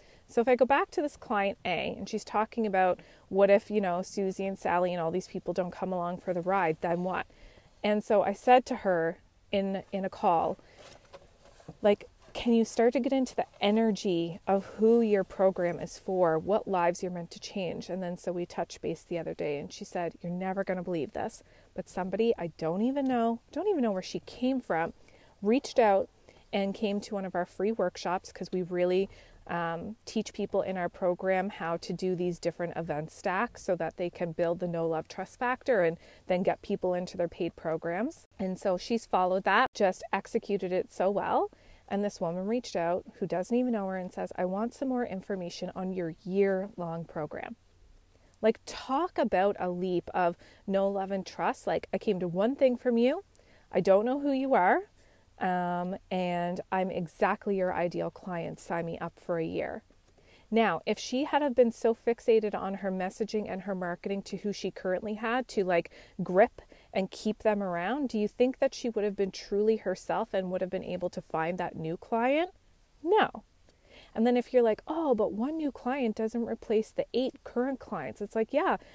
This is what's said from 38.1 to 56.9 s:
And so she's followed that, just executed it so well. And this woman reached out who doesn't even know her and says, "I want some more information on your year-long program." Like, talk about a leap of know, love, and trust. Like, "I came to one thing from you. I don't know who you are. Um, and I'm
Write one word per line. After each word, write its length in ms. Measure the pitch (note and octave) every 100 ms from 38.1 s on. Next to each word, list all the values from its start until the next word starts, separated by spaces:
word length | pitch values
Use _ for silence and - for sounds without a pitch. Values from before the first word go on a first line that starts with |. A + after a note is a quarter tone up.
| - - -
And 180 | F#3+ F#3
so 200 | G3+ F3+
she's 280 | - A#3
followed 380 | - F#3+ F#3 F#3+
that, 320 | G3 G3+ C4
just 300 | - G3 F#3 -
executed 580 | G3 - A3+ - G3 F#3+
it 220 | F3+ -
so 180 | - F#3
well. 400 | G3+ F3 B3 G#4 _ - - -
And 160 | G3+
this 160 | G#3 -
woman 260 | F3 F3+ F#3+
reached 300 | A#3+ - F3+
out 280 | E3+ F3 -
who 120 | - F#3
doesn't 300 | F3 F#3 A#3+
even 160 | B3+
know 160 | A3+ F#3+
her 80 | F#3+
and 160 | F#3
says, 200 | - F#3 -
"I 80 |
want 300 | F3+ F#3+ A#3
some 140 | - C4+
more 160 | B3+
information 680 | A#3+ F#3 - F#3+ F3 - F#3
on 180 | F#3 F#3
your 220 | F#3 E3 E3
year-long 800 | F3+ F#3+ G3 F#3 G3 - E3+ E3
program." 520 | E3 E3 D3+ - - A#3 _ _ - - _ _ _ -
Like, 200 | A3 -
talk 540 | - - - C4+ F4 -
about 380 | C4 F3+ G3+ G3
a 120 | F3+
leap 380 | F3+ F#3 F3 -
of 220 | - F3 F3 - - -
know, 200 | G3 G3
love, 220 | G3 F#3+
and 160 | G3 F3+
trust. 400 | - F3+ C4 -
Like, 220 | D#3+ -
"I 60 | F#3+
came 220 | - F#3
to 80 | F3+
one 260 | F3 A3
thing 220 | C#4 C4+ B3
from 200 | B3+ A#3
you. 280 | B3 E4 - _ _ - -
I 80 | -
don't 240 | F#3 F#3+
know 160 | A#3 C#4+
who 100 | C#4+
you 240 | C4+ C4+
are. 280 | A#3+ F3+ D4+ G4+ _ - _ _ -
Um, 580 | F#3 F3+ F3 F3 F3+ G3 -
and 520 | F#3 F3+ F3 F3 F3+ -
I'm 200 | F#3+ F#3